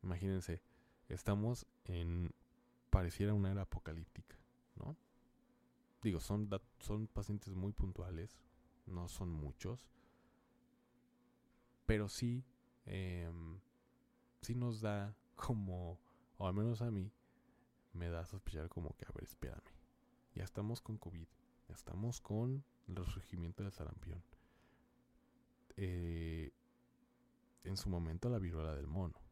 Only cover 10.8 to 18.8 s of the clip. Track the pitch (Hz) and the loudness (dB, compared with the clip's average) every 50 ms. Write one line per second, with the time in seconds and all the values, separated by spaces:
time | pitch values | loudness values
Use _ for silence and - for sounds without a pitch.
10.8 | _ _ _ _ _ _ _ _ _ _ _ _ _ _ - - _ - _ _ | _ _ _ _ _ _ _ _ _ _ _ _ _ _ -20 -20 _ -20 _ _
11.8 | _ - 110 107 104 98 - - - 120 120 127 127 - - _ _ _ _ _ | _ 6 6 6 6 2 0 0 0 2 2 0 -2 -6 -16 _ _ _ _ _
12.8 | _ - 98 95 95 92 90 87 85 85 85 85 82 82 85 98 - _ _ _ | _ -4 -4 -2 -2 -2 -2 -2 -2 -4 -4 -6 -8 -8 -8 -10 -12 _ _ _
13.8 | _ _ _ _ _ _ _ _ _ _ _ _ - - 120 123 123 120 113 107 | _ _ _ _ _ _ _ _ _ _ _ _ -6 -2 0 0 2 0 0 0
14.8 | 110 107 104 101 101 101 104 - _ _ _ - - - 123 110 101 95 90 90 | 0 2 2 2 0 -2 -6 -10 _ _ _ -6 0 0 2 2 2 0 -2 -2
15.8 | 90 85 90 - _ - - - _ _ _ - 98 92 90 101 107 117 117 107 | -2 -4 -6 -8 _ -20 -20 -20 _ _ _ -2 0 2 4 4 4 4 2 2
16.8 | 120 120 110 98 92 104 - _ _ _ _ _ _ - - - - _ _ _ | 2 0 2 0 0 -2 -6 _ _ _ _ _ _ -20 -20 -20 -20 _ _ _
17.8 | _ _ - 87 87 85 85 85 82 85 - 95 - - - 78 76 87 - - | _ _ -6 -2 -2 0 0 -2 -2 -4 -6 -6 -4 -4 -2 -2 -4 -4 -4 -4